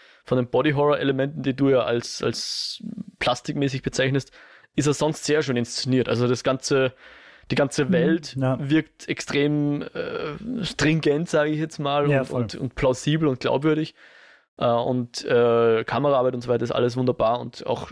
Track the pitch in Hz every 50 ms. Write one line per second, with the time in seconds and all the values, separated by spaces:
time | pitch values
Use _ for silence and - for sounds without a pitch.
0 | - - - _ _ - 131 127 120 120 - 127 143 151 139 143 147 147 143 -
1 | 143 139 135 131 135 143 156 147 135 139 123 135 139 139 135 123 110 - 120 120
2 | - - - - - 120 113 - - - - - - - - - - - - -
3 | - - - - - - 127 - - - 143 143 139 139 131 131 - 139 - -
4 | - 135 139 135 - - _ - - - - - _ _ - - 135 151 139 -
5 | 151 156 156 - - - 147 151 156 139 127 120 120 - - - - 131 127 127
6 | 117 - 113 113 123 120 123 120 - 139 131 131 - - 143 131 131 127 - _
7 | - - - - - - - - _ - - 147 143 135 - - 143 127 180 165
8 | 165 143 156 175 147 - - 131 131 131 131 127 147 135 156 160 151 - _ -
9 | - - 147 - - - - 143 143 147 147 147 147 147 143 147 - - - -
10 | - - - - - 156 147 - 208 233 254 233 185 - - - 143 151 160 160
11 | - 160 143 151 175 - - 151 147 156 151 151 160 156 - - 143 139 143 147
12 | 143 147 143 135 127 - 139 127 120 104 - - 139 123 - - 143 131 127 -
13 | - 147 151 160 160 147 127 - - 127 120 135 143 160 151 156 160 - - _
14 | - - - - - - - _ _ _ _ - - 120 117 117 120 - 127 127
15 | 120 120 - - - - 123 120 120 117 117 117 117 117 113 113 110 - - 120
16 | 139 143 139 127 127 127 123 123 120 123 120 117 127 113 - - 120 123 117 131
17 | 127 127 120 - 113 110 120 123 123 123 - - - - 117 - - -